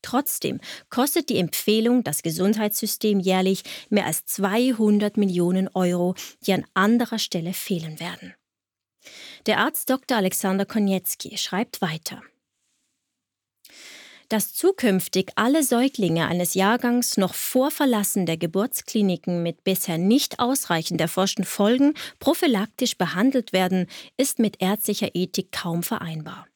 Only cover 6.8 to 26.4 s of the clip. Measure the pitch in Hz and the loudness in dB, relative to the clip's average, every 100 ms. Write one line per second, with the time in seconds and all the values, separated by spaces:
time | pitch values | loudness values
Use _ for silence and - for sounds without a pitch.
6.8 | 202 240 240 220 - 180 170 190 - 180 | 4 4 0 -4 -4 -4 -4 -8 -4 -6
7.8 | 160 156 170 - 180 - _ _ _ _ | -6 -10 -10 -12 -18 -20 _ _ _ _
8.8 | _ _ - - - - - 214 240 - | _ _ -20 -20 -20 -6 -2 2 0 -2
9.8 | - 262 - 233 185 - 190 190 196 220 | -2 -2 0 0 0 0 -2 0 -2 0
10.8 | 202 190 - - - 214 - 185 226 - | 0 0 -4 -10 -10 -8 -4 -4 -4 -4
11.8 | 180 160 - - - _ _ _ _ _ | -4 -4 -10 -14 -20 _ _ _ _ _
12.8 | _ _ _ _ _ _ _ _ - - | _ _ _ _ _ _ _ _ -20 -20
13.8 | - - - - _ 220 - - 349 381 | -20 -20 -20 -20 _ -2 -2 0 0 2
14.8 | 240 190 - 185 - - 226 311 269 240 | 2 2 0 -4 -2 0 2 4 4 2
15.8 | 269 - 185 165 160 175 175 185 190 240 | 2 0 0 2 0 0 0 2 2 2
16.8 | 240 240 240 - 185 - - 254 277 - | 2 0 0 0 0 -2 -2 2 0 2
17.8 | 277 220 202 208 170 160 170 190 240 - | 2 2 0 -2 -2 -2 -2 0 -2 -4
18.8 | - 220 202 180 - 175 170 165 - 185 | -4 0 2 0 -2 -2 -2 -4 -2 -2
19.8 | - 165 190 262 - - 247 269 - 170 | -2 0 4 2 2 -2 -2 -2 0 -2
20.8 | 160 165 165 - 196 - 185 - 202 254 | -2 -2 -2 0 0 -2 -4 2 2 4
21.8 | 285 302 - - 262 330 339 208 214 - | 2 2 -12 -2 0 2 2 2 -2 -2
22.8 | 247 - 170 175 254 269 - 185 185 185 | -4 -2 -2 2 2 2 0 0 2 2
23.8 | 175 - - - 277 - 214 - 185 208 | -2 -8 -14 -2 -2 2 0 0 -2 0
24.8 | - 208 202 170 180 - - - 175 170 | -2 -2 -2 -2 -2 -4 -6 -6 -4 -4
25.8 | 170 220 165 160 156 175 | -4 -6 -6 -8 -10 -14